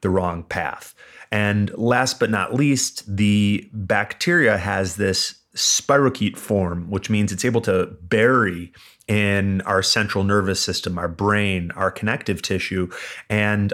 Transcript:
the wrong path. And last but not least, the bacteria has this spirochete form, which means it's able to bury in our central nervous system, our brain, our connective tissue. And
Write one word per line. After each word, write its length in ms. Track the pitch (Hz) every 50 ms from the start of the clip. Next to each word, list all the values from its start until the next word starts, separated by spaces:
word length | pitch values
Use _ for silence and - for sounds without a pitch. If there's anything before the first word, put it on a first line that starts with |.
the 80 | - 95
wrong 340 | 92 95 90 87 85 87 82
path. 500 | - - 92 82 69 - - - - - - - - - - - -
And 440 | - 104 104 104 104 104 101 - -
last 420 | - 113 117 123 123 127 127 - -
but 100 | 120 113
not 240 | 110 101 90 80 113
least, 500 | 131 147 143 139 127 - - - - - 104 98
the 500 | 98 104 104 104 104 104 101 104 - - - -
bacteria 840 | 107 98 92 113 101 104 - - - - 180 175 175 147 113 104
has 400 | 95 90 98 98 95 98 92 -
this 380 | 101 101 95 92 - - - - _ _ _ -
spirochete 840 | - - - - - - - 139 143 139 131 131 - 107 98 -
form, 540 | - - - 110 101 95 87 87 87 85 85
which 180 | 101 95 - -
means 220 | 110 104 104 95
it's 140 | 98 92 -
able 160 | 120 113 117
to 260 | - 110 95 92 90 - - - 85
bury 680 | 87 - 107 110 123 131 127 110 95 87 87 90 87 _ - - - - _ _
in 540 | - 107 107 104 101 98 101 98 98 95 95
our 200 | - - 101 95
central 420 | 95 - - 113 104 98 - 101 98
nervous 380 | 98 101 104 95 95 95 -
system, 380 | - - 92 - - - 92 85
our 80 | 87
brain, 640 | 85 80 80 101 104 104 104 104 98 95 90 87 85
our 180 | - 95 95 95
connective 540 | - - - 107 113 107 - - 98 - -
tissue. 440 | - 117 - - - 101 92 90 87 - - - - - - - -
And 420 | 104 107 107 104 104 104 101 101